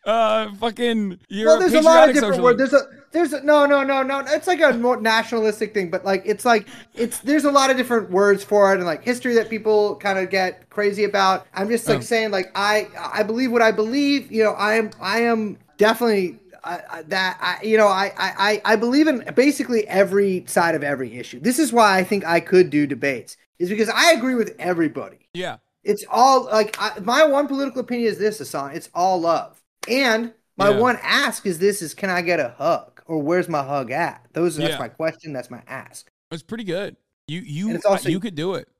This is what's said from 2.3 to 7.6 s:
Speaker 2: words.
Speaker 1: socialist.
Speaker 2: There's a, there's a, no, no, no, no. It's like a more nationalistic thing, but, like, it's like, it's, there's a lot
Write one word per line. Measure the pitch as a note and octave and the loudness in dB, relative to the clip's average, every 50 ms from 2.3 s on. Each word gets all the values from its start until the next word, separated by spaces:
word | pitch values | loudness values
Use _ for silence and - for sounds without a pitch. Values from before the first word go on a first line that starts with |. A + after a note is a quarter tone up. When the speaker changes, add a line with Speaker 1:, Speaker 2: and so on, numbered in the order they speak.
| F#3 - A#3+ | 0 2 4
Speaker 2:
words. | B3 A#3+ G3+ C4+ C4 | 4 4 4 2 4
Speaker 1:
socialist. | C4+ C#4 A3+ - - - - _ - | 4 2 2 2 -16 -20 -20 _ -2
Speaker 2:
There's | D#4+ F4 C#4+ | 0 0 0
a, | |
there's | C#4+ C#4 C4 | -2 -4 2
a, | |
no, | D4 D4+ D4 C#4+ | 2 4 4 4
no, | C#4+ C#4+ C#4 C#4 | 4 4 2 2
no, | C4+ C#4 C4+ C4 | 0 0 0 0
no. | C4 C#4 C#4 C4+ | -2 -4 -6 -2
It's | B3+ D4 D#4 D4 - | -2 -4 -2 0 -2
like | F4+ D4 | 0 2
a | D#4+ C#4+ B3 | 4 2 2
more | A#3 A#3 B3 B3+ A3+ | 2 0 0 0 0
nationalistic | G#3+ A3+ A3 A3+ A3 A3+ B3 A3+ A3 A3 G#3 - A3 G#3 - | 0 0 0 0 0 -2 -4 -2 0 -2 -2 -2 -6 -4 -4
thing, | G#3 F#3+ E3+ | -4 -4 -4
but, | E3 F3+ - | -4 -4 -2
like, | G3 G3 F#3+ F#3+ | -2 -2 -2 0
it's | G#3 G#3 - - | -4 -4 -2 2
like, | B3 - G3+ G3 - - - - _ _ | 2 2 2 0 -4 -20 -20 -20 _ _
it's, | - A#3 A#3 - - | -6 -6 -4 -4 -8
there's | - A3+ C#4+ D#4 C4+ | -2 0 0 2 2
a | D4 C#4+ | 4 4
lot | C#4 | 4